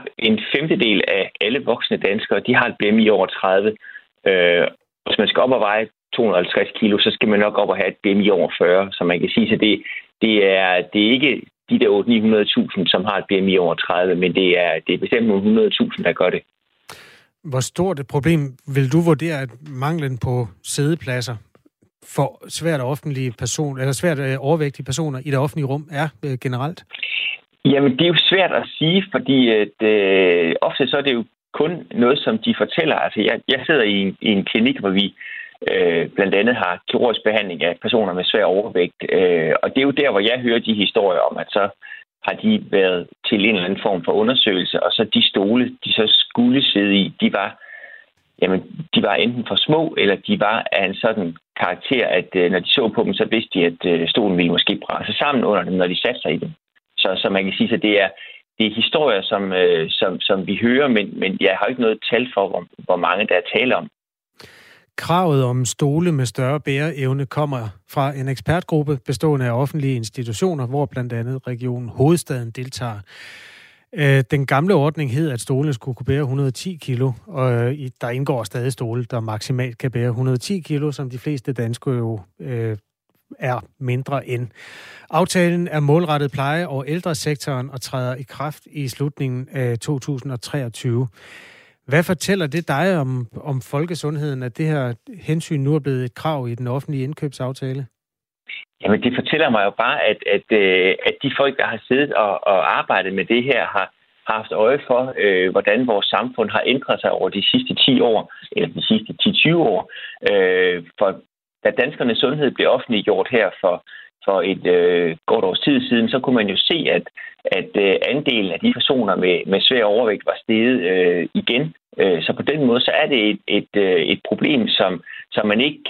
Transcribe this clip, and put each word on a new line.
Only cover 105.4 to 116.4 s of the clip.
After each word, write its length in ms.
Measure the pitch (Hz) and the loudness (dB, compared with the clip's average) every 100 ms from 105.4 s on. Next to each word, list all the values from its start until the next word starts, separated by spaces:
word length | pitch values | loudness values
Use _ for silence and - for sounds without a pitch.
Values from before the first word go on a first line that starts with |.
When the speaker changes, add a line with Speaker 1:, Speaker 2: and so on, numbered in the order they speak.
| 92 | 2
Speaker 1:
hvordan 360 | 95 101 110 123 | 2 2 2 2
vores 180 | 101 - | 0 0
samfund 440 | 98 123 123 104 | 0 -2 -2 -2
har 140 | - - | 0 0
ændret 360 | 127 - 110 | 0 -2 -2
sig 100 | 98 | 0
over 180 | 90 92 | 0 -2
de 140 | 98 - | -2 0
sidste 240 | 127 - - - | 0 -2 0 2
ti 160 | 123 | 4
år, 320 | 120 104 85 - - | 4 2 -2 -14 -8
eller 180 | - 82 | -4 -4
de 140 | 85 - | -4 0
sidste 280 | 107 - 90 | 0 -2 -2
ti 100 | 110 | 0
tyve 280 | 95 151 170 | 2 2 2
år. 280 | 135 90 - - - - 98 | 2 0 -4 -12 -16 -6 0
Øh, 520 | 101 92 92 90 87 82 - | 2 4 4 2 0 -6 -2
for 100 | 98 - - _ _ _ 107 | -2 -2 -10 _ _ _ -2
da 40 | 104 | 0
danskernes 360 | 127 - 127 110 | -2 -2 -2 0
sundhed 340 | 127 151 131 | 0 0 -2
blev 160 | - 87 | 2 2
offentliggjort 580 | 123 - 107 101 92 95 | 2 0 0 2 0 2
her 160 | 120 95 - | 0 0 0
for, 140 | 92 87 - - - _ - | -2 -2 -6 -20 -20 _ -2
for 120 | 95 92 | 0 0
et, 140 | 92 90 90 | 0 2 4
øh, 400 | 87 87 85 82 - | 4 2 0 -4 -2
godt 200 | 110 95 | 0 0
års 140 | 90 | 0
tid 180 | - 131 127 | 0 0 2
siden, 200 | 117 113 | 0 0
så 100 | 131 | -2
kunne 200 | 135 123 | 0 0